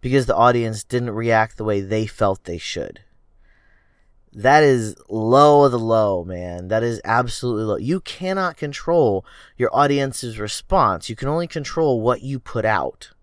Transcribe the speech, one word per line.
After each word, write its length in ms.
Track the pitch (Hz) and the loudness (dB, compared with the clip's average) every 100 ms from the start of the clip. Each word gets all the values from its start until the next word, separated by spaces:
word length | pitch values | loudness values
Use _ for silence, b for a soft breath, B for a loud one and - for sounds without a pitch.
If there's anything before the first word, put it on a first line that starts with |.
because 260 | 123 135 120 | 2 0 2
the 100 | 107 | 4
audience 480 | 120 120 113 107 | 4 4 -2 -6
didn't 260 | - 123 120 | -6 -4 -4
react 460 | 107 117 113 110 - | -4 0 2 2 -4
the 80 | |
way 160 | 107 101 | -2 -2
they 260 | 98 110 110 | -2 -4 -4
felt 380 | - 104 95 | -2 -2 -2
they 140 | - 85 | -6 -10
should. 420 | - - 50 - _ _ _ _ _ _ _ _ _ _ _ _ _ | -8 -10 -10 -14 _ _ _ _ _ _ _ _ _ _ _ _ _
That 300 | - 117 151 | -2 4 6
is 320 | 147 127 107 - _ | 6 4 0 -8 _
low 560 | 110 110 131 147 147 | -4 2 6 8 8
of 80 | 143 | 6
the 80 | 123 | 2
low, 420 | 113 113 107 95 | 2 2 2 0
man. 460 | 85 90 90 87 90 | -4 -10 -8 -10 -2
That 160 | 110 | -2
is 160 | 120 113 | -2 -6
absolutely 600 | - 113 123 - 123 110 | -2 0 0 -4 -6 -4
low. 120 | 110 101 | -4 -4
You 220 | 113 185 | -2 -6
cannot 560 | - - 185 190 185 165 | -6 -10 -6 -4 -4 -6
control 680 | 147 139 - 170 131 95 - B B _ | -10 -8 -2 2 2 0 -6 B B _
your 160 | 123 | -2
audience's 640 | - 143 143 135 131 123 110 | 2 2 0 -2 -6 -10 -10
response. 720 | 107 - - 190 120 90 - | -10 -10 -2 2 2 0 -6
You 60 | 110 | -8
can 120 | 135 | -6
only 200 | 156 170 | -4 -6
control 520 | 165 139 - 156 123 | -8 -8 -2 0 2
what 220 | 110 123 | 0 -2
you 160 | 131 135 | -6 -10
put 260 | - 117 | -8 -4
out. 460 | 107 104 67 - - _ | -2 -2 -4 -10 -20 _